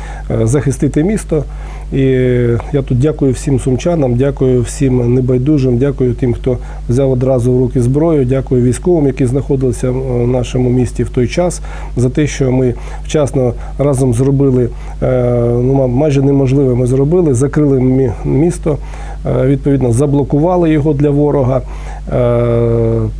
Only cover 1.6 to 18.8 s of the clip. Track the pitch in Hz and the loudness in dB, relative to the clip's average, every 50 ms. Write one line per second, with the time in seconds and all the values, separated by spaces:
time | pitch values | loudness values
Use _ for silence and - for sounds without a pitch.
1.6 | - - - - - - - 139 135 131 127 127 127 127 123 123 123 117 117 110 | -10 -10 -12 -10 -10 -6 -2 0 2 2 2 2 2 2 2 2 2 2 0 -2
2.6 | - - - 143 131 - 131 120 131 156 147 - 143 135 120 - - 151 135 123 | -2 -2 -2 -2 -2 0 0 0 2 0 0 0 0 0 0 0 -2 -2 0 0
3.6 | - 139 127 120 - 175 175 160 139 123 120 120 135 143 135 - 139 131 127 123 | 0 0 -2 0 0 0 0 0 0 0 2 2 0 0 0 0 0 2 2 2
4.6 | 120 - - - 147 131 127 123 120 120 123 131 127 123 127 127 123 147 156 147 | 0 -2 -2 -2 0 0 2 2 2 2 2 2 2 2 0 0 2 2 2 2
5.6 | 131 131 120 117 135 143 131 - 131 123 113 - 139 123 113 - - 131 123 117 | 2 2 2 2 0 0 0 0 0 0 0 0 0 -2 0 0 -2 -2 -2 -2
6.6 | - - - - - - 117 131 139 135 131 123 131 131 135 127 117 127 123 127 | -4 -8 -10 -8 -4 -2 0 2 2 2 2 0 2 0 2 2 2 2 2 2
7.6 | 131 120 - 135 117 123 135 147 160 170 165 151 131 120 131 135 127 - 135 127 | 2 0 0 0 2 2 2 2 2 2 2 2 2 0 0 -2 -2 0 0 2
8.6 | 120 127 120 - - 180 175 165 143 135 131 - 139 120 123 143 127 - 147 131 | 2 2 0 0 0 0 2 2 2 2 0 0 0 0 0 -2 -2 -2 -2 0
9.6 | 131 127 117 - - 127 127 131 131 135 123 123 120 120 127 127 120 - - 127 | 0 0 -2 -2 -2 -2 -2 -2 -2 -2 -2 0 0 0 0 0 -2 -2 -2 0
10.6 | 123 123 123 127 123 113 - - 123 117 - 127 123 113 - - 175 180 170 - | 0 2 2 2 0 0 -2 -4 -4 -2 -2 -2 -2 0 0 0 -2 -2 -2 -6
11.6 | - - - - - - - 127 120 131 127 160 151 143 - - 139 127 123 131 | -8 -10 -10 -10 -10 -6 -2 -2 0 0 0 0 -2 -2 -2 -2 0 0 2 2
12.6 | 131 127 117 - - - - - - - - 156 147 120 - 135 127 120 113 - | 0 0 -2 -4 -8 -12 -12 -10 -6 -2 0 0 0 0 0 0 0 0 -2 -4
13.6 | - - - - 139 147 139 123 135 131 117 113 135 139 139 135 139 139 127 127 | -8 -8 -4 -2 0 0 0 2 2 0 2 2 2 2 2 2 2 2 2 2
14.6 | 123 117 - - - - - - 135 131 131 127 123 123 123 120 120 120 120 120 | 0 -2 -4 -8 -12 -12 -8 -4 -2 -2 0 0 0 0 0 0 0 0 0 0
15.6 | 123 131 135 139 135 127 120 127 151 160 135 139 135 139 143 139 139 127 131 143 | 0 2 2 2 0 0 0 0 0 2 2 2 2 2 2 2 2 2 2 2
16.6 | 143 127 123 120 127 120 131 135 139 147 170 185 180 151 127 117 139 139 139 151 | 2 2 2 0 0 0 2 2 2 2 2 2 2 2 2 2 0 0 0 2
17.6 | 151 143 135 131 127 127 131 131 135 123 95 - - 143 143 135 156 175 175 - | 2 2 2 2 2 2 2 2 2 0 -2 -4 -4 -2 0 2 2 0 0 -2
18.6 | - 165 147 - | -2 -4 -4 -4